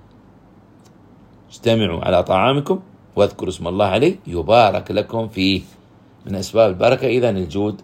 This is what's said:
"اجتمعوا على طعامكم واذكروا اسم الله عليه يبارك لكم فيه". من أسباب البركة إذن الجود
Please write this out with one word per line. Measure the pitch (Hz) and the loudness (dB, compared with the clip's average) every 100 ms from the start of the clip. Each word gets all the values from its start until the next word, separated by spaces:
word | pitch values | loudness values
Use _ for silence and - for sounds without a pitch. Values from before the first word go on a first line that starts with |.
| - - - - _ _ _ _ - - - - - - - | -20 -20 -20 -20 _ _ _ _ -20 -20 -20 -20 -20 -20 -20
"اجتمعوا | - - 113 101 85 | -4 0 2 0 -2
على | - 90 | 0 2
طعامكم | - 95 117 143 143 190 - - - - | 2 2 2 0 -2 -4 -4 -20 -10 0
واذكروا | 101 - 98 | 0 0 -8
اسم | 82 85 | -6 -6
الله | 92 101 | -2 0
عليه | 95 151 196 - | 2 0 0 -8
يبارك | 85 80 117 107 92 87 | -8 2 4 4 2 -4
لكم | 98 104 117 110 | -4 -4 -6 -6
فيه". | 95 95 92 - - _ _ _ _ - | -2 0 -2 -6 -18 _ _ _ _ -10
من | |
أسباب | 95 92 107 110 | -8 -4 2 2
البركة | 90 113 127 131 | 2 0 2 0
إذن | 123 120 98 | 0 0 -2
الجود | 87 92 104 98 | -4 -4 -4 -6